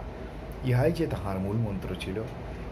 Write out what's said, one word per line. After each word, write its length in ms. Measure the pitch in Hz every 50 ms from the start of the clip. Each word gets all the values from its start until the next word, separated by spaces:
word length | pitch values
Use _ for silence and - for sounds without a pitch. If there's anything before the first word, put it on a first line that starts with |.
| - - - - - - - - - - - - -
ইহাই 280 | 127 123 123 135 165 170
যে 140 | 165 160
তাহার 320 | 139 135 92 95 98 95 95
মূল 180 | 95 101 104
মন্ত্র 380 | 117 113 104 95 92 - 92 95 90
ছিল। 220 | - 95 95 107 113 127 - - - - - - - -